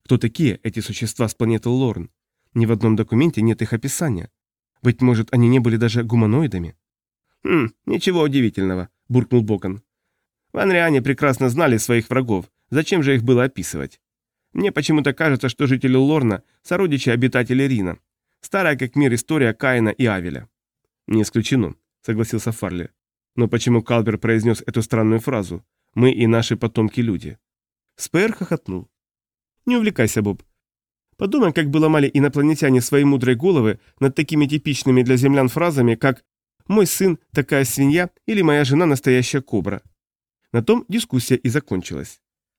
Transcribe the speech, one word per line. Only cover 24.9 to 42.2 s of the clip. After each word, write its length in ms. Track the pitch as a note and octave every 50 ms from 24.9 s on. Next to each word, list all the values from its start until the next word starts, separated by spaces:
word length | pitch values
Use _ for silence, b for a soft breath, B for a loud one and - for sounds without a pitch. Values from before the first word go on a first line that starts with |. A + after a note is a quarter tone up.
| - A2+ A2 A2 A2 A2+
фразу? 460 | - D3 C3+ G#2+ F#2+ F2 F2 - - _ _ _ _ _ -
Мы 180 | A2+ B2 C3 B2+
и 160 | A#2+ A#2+ A2
наши 280 | A2+ A#2 A#2 - A2+
потомки-люди". 800 | - A#2+ A2 - A#2 A2 G#2 - B2 A#2 A2+ F#2+ - - D2 - - _ _ _ _ _ _ _ _ _ _ _ -
Спэр 340 | - - - E3 G3+ A3+ G#3
хохотнул. 560 | - F#3 - E3+ - _ - F#2 F2+ - _ _ _ _ _ _ _ _ _ _ _ _ _ _ _ -
Не 100 | B3 B3
увлекайся, 460 | A#3+ G#3+ G#3 - - A#2 G#2+ - A#2 G#2
Боб. 220 | G2+ F#2+ - - _ _ _ _ _ _ _ _ _ _ _ _ _ _
Подумай, 360 | - - D4 D#4 D4 A3+ E3+ C#3
как 160 | F3+ D#3 C#3+
бы 100 | C#3 D#3
ломали 300 | D#3 D#3 D#3 D3+ C#3 C3+ -
инопланетяне 640 | C#3+ C#3 C#3+ C#3 C#3+ C#3+ D3+ D#3 C#3+ D#3+ C#3 C3 B2
свои 220 | A#2+ - C#3+ C#3+ C#3+
мудрые 320 | C#3+ C#3 B2+ A#2+ B2 B2+
головы 460 | A#2+ D3+ G3 F#3 C#3+ A2 G#2+ G2+ - _ _ _ -
над 160 | C#3 C3+ C3+
такими 320 | - D3+ - D#3+ D3+ D3
типичными 560 | C3+ - D3 - D3+ C#3 - - C3+ B2+ B2+ B2
для 140 | B2 C3
землян 320 | B2 B2+ C#3 C#3+ C#3 C3 B2
фразами, 480 | - D#3 E3+ F3 D3+ C#3 A#2+ A#2 A2+
как 280 | - - C#3 B2+ - _ _ _ _ _ _ _ _ _ -
"мой 180 | F#3+ A3 F#3+
сын – 320 | D#3+ - - F#3+ F#3+ E3 - _ _ -
такая 320 | D3 C3+ - D#3 C#3 C3+
свинья" 460 | - - C3+ C#3 C#3 D3 F3 F3+ F3 _ _ _
или 160 | - A3 G3+
"моя 240 | F3 D#3 D3 D3 D3
жена – 220 | B2 C#3 D#3 F3+
настоящая 560 | D#3+ C#3 B2+ - C#3 B2+ B2+ B2 - - C#3 C3
кобра". 400 | - - G2+ D#2+ G2 G2 - _ _ _ _ _ _ _ _ _ _ _ _ _ _ -
На 100 | A#2 A2+
том 220 | - A3+ A#3+ - -
дискуссия 460 | F3+ A#3 - - - B2 - - C3
и 140 | - - B2
закончилась. 720 | A2 F2+ - - G#2+ F#2 E2+ - F2 C2+ C#2+ - - _